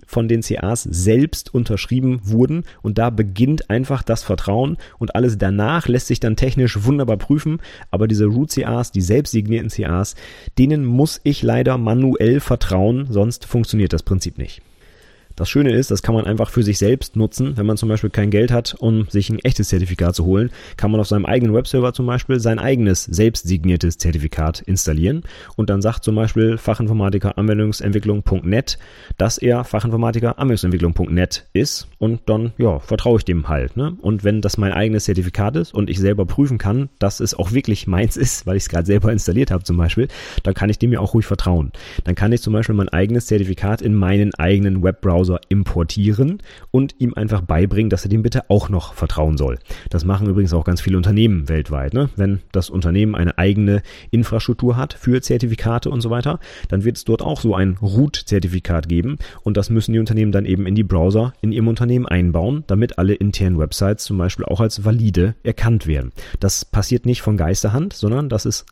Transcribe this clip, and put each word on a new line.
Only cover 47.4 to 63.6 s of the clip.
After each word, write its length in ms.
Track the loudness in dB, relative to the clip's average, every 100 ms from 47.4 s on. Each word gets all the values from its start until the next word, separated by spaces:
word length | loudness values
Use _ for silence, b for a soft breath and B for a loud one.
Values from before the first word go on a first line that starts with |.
beibringen, 480 | 0 2 2 2 0
dass 160 | 0 0
er 40 |
dem 120 | 0
bitte 280 | 0 -2 2
auch 200 | 2 2
noch 240 | -2 -4
vertrauen 440 | -4 -4 0 0 0
soll. 200 | -2 -4 B B B
Das 160 | -2 0
machen 240 | 0 2
übrigens 240 | 2 2
auch 120 | 2 0
ganz 160 | 0
viele 160 | 0 2
Unternehmen 520 | 2 4 4 2 -2
weltweit, 440 | -2 -2 -4 -2
ne? 160 | -2 -2 0
Wenn 260 | 0 -2 -2
das 180 | -4 -2
Unternehmen 460 | -2 0 2 2 2
eine 220 | 0 2
eigene 440 | 2 2 2 2 B B B
Infrastruktur 640 | 0 0 -2 -2 0 0 0
hat 160 | -4
für 280 | -4 0 0
Zertifikate 680 | 0 -2 0 -2 -2 -2 -2
und 120 | -4
so 80 | -2
weiter, 300 | -2 -2 -6 B B B
dann 140 | 0
wird 140 | 0 -2
es 80 | -2
dort 160 | -2
auch 200 | -2 -2
so 140 | 0 2
ein 220 | 0 0
Root-Zertifikat 1080 | 0 2 2 0 -2 0 0 -2 -2 -2 0
geben 300 | 0 0 -4 B B
und 140 | -2 0
das 120 | 0
müssen 240 | 0 2
die 60 | 0
Unternehmen 320 | 2 2 2
dann 140 | 2 0
eben 220 | 0 2
in 80 | 0
die 80 |
Browser 500 | 2 2 4 2 0 -2
in 100 | -2
ihrem 160 | 0 0
Unternehmen 380 | 2 0 0 0
einbauen, 580 | 2 2 2 0 -2 0
damit 320 | 0 0 0
alle 140 | 0
internen 440 | 2 0 0 0
Websites 460 | 2